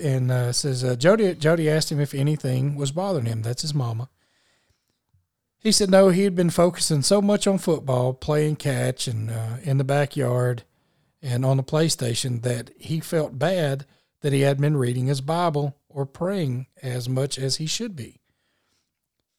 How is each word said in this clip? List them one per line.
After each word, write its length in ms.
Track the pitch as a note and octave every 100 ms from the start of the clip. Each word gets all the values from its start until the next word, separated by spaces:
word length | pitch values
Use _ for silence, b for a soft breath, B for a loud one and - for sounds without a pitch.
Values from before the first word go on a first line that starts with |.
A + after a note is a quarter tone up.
and, 300 | D#3 C3 B2+
uh, 200 | B2+ B2
says, 300 | B2 D3 B2+
uh, 140 | B2+ B2
"Jody, 380 | D#3+ A3+ G3+
Jody 340 | D#3 D3+ E3 D#3
asked 240 | D#3 -
him 80 | D3
if 140 | D3
anything 640 | C#3 C#3+ D3+ C3 B2+ C#3 C#3+
was 160 | C#3
bothering 340 | D3+ G3 E3+ A#2
him." 160 | A2+
That's 180 | A2 B2
his 140 | D#3
mama. 340 | D3 A#2+ A2+ B2+ _ _ _ _ _ _ _ _ _ _ _ _ _ _ _
He 120 | A3
said, 180 | G3+ G3+
"No, 180 | F#3+ G3
he 120 | F3
had 140 | G3+ F3+
been 140 | F3
focusing 520 | E3+ F3 F3 - D3+
so 180 | C3 G3+
much 260 | G3+ G#3 G3+
on 100 | F#3+
football, 540 | - D3+ C3+ B2+ B2
playing 420 | C3 - D3+ D3+ D3+
catch, 520 | D3 B2+ B2+ B2 -
and, 200 | A2+ A2
uh, 280 | A2+ A2 A#2+
in 140 | D3+ C3+
the 60 |
backyard, 760 | C3+ C#3+ C#3 D3 B2 B2 B2 A#2+ - _ _ _ _ _
and 240 | C#3+ B2
on 120 | C3 C3+
the 80 |
PlayStation 800 | B2+ D3+ D#3+ - A#2+ A2+ C3 A#2+
that 280 | B2 A#2+ A#2 -
he 220 | - D#3+
felt 400 | - E3+ D3 C3
bad 440 | D3+ F#3+ D3 C#3 C#3+ _ _ _
that 120 | D3
he 100 | C#3
had 180 | C#3 C#3
been 160 | D3 D3+
reading 300 | B2 B2 B2+
his 140 | C#3
Bible 560 | C3+ E3 F3 D3 C#3+ - _
or 180 | C#3 C#3
praying 600 | - F3 G3+ D3 B2 C3 _
as 280 | C3+ B2 A#2+
much 300 | B2+ C#3 -
as 160 | C3+ -
he 100 | D#3
should 300 | - A#3 E3+
be." 240 | A2+ - _ _ _ _ _ _ _ _ _ _ _